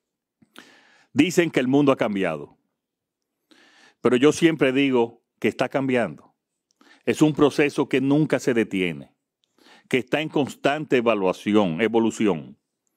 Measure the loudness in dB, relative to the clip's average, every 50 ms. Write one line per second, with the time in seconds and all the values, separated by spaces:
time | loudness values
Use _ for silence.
0 | _ _ _ _ _ _ _ _ _ _ _ -20 -20 -20 _ _ _ _ _ _
1 | _ _ 0 0 0 2 2 0 0 0 0 -2 0 2 2 4 4 4 2 2
2 | 0 -2 -2 -2 -2 -4 -4 -6 -10 -14 _ _ _ _ _ _ _ _ _ _
3 | _ _ _ _ _ _ _ _ _ _ _ _ _ _ _ _ _ _ _ _
4 | 0 0 2 4 4 2 2 2 2 0 2 2 0 0 2 2 0 2 2 0
5 | 0 0 -4 _ _ _ _ _ -4 -4 -2 -2 -4 -4 -2 -4 -2 -2 -2 -2
6 | -2 -4 -6 -12 -20 _ _ _ _ _ _ _ _ _ _ _ _ _ _ _
7 | _ -6 0 2 2 0 2 2 2 2 2 2 0 0 -2 -4 -4 -2 -2 -2
8 | 0 2 2 2 2 0 -2 -2 -2 -2 0 0 -2 -2 -2 -4 -4 -4 -6 -8
9 | -14 -20 _ _ _ _ _ _ _ _ _ _ _ _ _ _ _ -4 -4 -4
10 | -2 -2 -4 -4 -4 -2 -2 -2 -2 -2 -4 -4 -2 -2 -2 -2 -2 -2 0 0
11 | 2 2 0 2 0 -2 -2 -2 -2 0 2 2 2 0 0 -2 -2 0 0 0
12 | 0 0 -2 -2 0 -2 -2 -2 -6 -14 -20 _ _ _ _ _ _ _ _